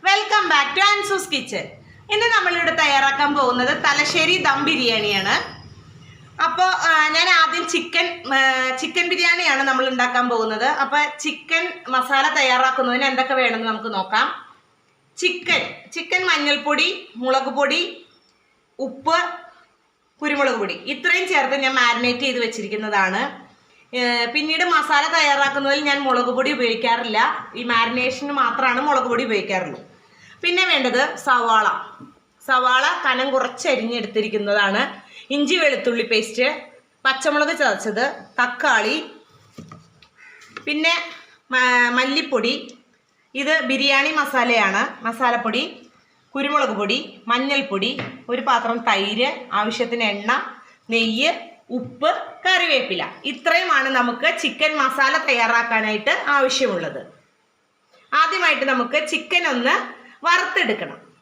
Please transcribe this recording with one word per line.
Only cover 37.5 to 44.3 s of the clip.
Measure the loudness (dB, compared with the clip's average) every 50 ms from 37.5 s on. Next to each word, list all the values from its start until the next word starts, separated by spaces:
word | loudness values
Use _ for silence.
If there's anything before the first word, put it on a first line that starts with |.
| 0 0
ചതച്ചത്, | 2 0 0 0 -4 -4 -2 -2 -2 -2 -4 -8 -18 -10 _ -2
തക്കാളി, | -2 0 0 -2 0 2 2 2 2 0 -2 -4 -6 -10 -16 -20 -20 _ -20 -20 _ _ _ -20 -20 -20 -20 -20 -20 _ _ _ -20 _ _ _ -20 -20 -20 -20 -20 -16 -16 -12 -6
പിന്നെ | -4 -4 0 0 0 0 0 -4 -8 -14 -18 -20 -20 -20 _ _ _ 0
മ-, | 2 2 4 4 4 4 4 2
മല്ലിപ്പൊടി, | 0 0 0 0 -2 -2 0 -2 0 0 0 -2 -4 -8 -14 -20 -20 _ _ _ _ _ _ _ _ _ _ -8 -4
ഇത് | 0 0 0 0 0 -2
ബിരിയാണി | -2 0 2 2 2 2 2 0 0 -2
മസാലയാണ്, | -2 0